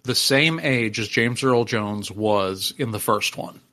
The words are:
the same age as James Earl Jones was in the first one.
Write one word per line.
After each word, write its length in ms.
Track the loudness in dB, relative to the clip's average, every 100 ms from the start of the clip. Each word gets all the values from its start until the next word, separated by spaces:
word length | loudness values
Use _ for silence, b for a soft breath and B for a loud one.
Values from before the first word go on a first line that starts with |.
the 120 | -4
same 460 | 0 2 4 4 2
age 380 | 0 0 0 -2
as 100 | -2
James 340 | 0 0 2
Earl 220 | 2 2
Jones 460 | 2 -2 -2 -4 -8
was 640 | -2 0 2 0 -2 -6 -4
in 140 | -4
the 100 | -2
first 360 | 0 0 -2 -6
one. 200 | -10 -14 _